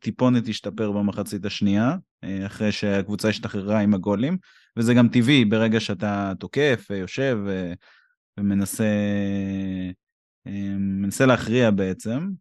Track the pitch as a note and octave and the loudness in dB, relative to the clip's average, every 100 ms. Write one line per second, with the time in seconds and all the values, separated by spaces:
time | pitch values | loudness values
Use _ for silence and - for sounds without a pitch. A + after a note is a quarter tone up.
0 | - G#2 B2+ B2 A2 G#2 G#2 G2+ G#2+ G2+ | -6 0 2 2 0 -6 -8 -4 -2 0
1 | G2+ G2 G2+ G#2 G2 - G2+ G2+ A#2+ F3+ | -2 -2 -6 -6 -6 -2 0 2 2 0
2 | - _ - F#2+ G2 - G#2+ G2+ G#2 G2 | -8 _ -10 -8 -8 -2 -2 0 0 0
3 | G2 G#2 A2+ G#2 G#2+ G#2 G2 G#2+ G#2 G2+ | -2 -2 0 0 -4 -6 -2 2 4 2
4 | F#2+ G2+ C3 F#3 - _ _ - A2+ A#2+ | 2 0 0 -2 -6 _ _ -2 4 6
5 | A#2+ B2 A#2 D3 A2 A2 A2+ A2 - F#2+ | 6 6 4 4 4 4 2 2 0 -4
6 | G#2 G2+ G2 F#2 F#2 B2+ D3 A#2 - G2+ | -2 -2 -4 -6 -6 0 2 0 -2 -8
7 | F2+ - C3+ A#2 G2 F#2+ F2+ F2+ _ _ | -6 -4 -2 -2 -2 -4 -4 -8 _ _
8 | _ _ _ - G2+ G2 G2 - A2 G#2 | _ _ _ -4 0 2 0 0 0 2
9 | G#2 G2+ G2+ G2 G2 F#2+ F#2+ F#2 F2+ F#2 | 0 -2 -2 -2 -4 -4 -6 -6 -8 -10
10 | _ _ _ _ - G2+ G2+ G2 G2 G2 | _ _ _ _ -12 -8 -6 -4 -2 -2
11 | G2 - C3+ A#2+ - A#2+ A#2+ G2+ F#2+ F2+ | -2 2 4 4 2 2 4 2 0 -4
12 | G#2+ B2 F#3 F#3+ | -6 -6 -6 -10